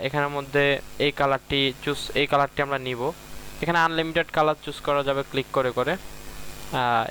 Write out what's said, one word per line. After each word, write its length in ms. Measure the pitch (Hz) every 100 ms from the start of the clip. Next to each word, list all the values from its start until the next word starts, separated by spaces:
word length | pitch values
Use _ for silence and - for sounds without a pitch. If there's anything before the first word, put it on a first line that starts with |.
| 135
এখানের 240 | 147 143 143
মধ্যে 260 | 135 143 143 135 - - 143
এই 60 | -
কালারটি 420 | 139 135 - 139 135 131
চুজ, 160 | 147 139 - 131
এই 80 | 143
কালারটি 280 | 143 139 - 139
আমরা 140 | 135 127
নিব। 140 | 120 139 - - - - -
এখানে 180 | 156 170 165
আনলিমিটেড 400 | 160 160 165 165 165
কালার 200 | 156 151
চুজ 140 | - - -
করা 140 | 143 139
যাবে 140 | 139 131
ক্লিক 180 | 135 127 139
করে 140 | 127 120
করে। 160 | 131 185
আহ, 1080 | - - - - - - - 139 120 117 113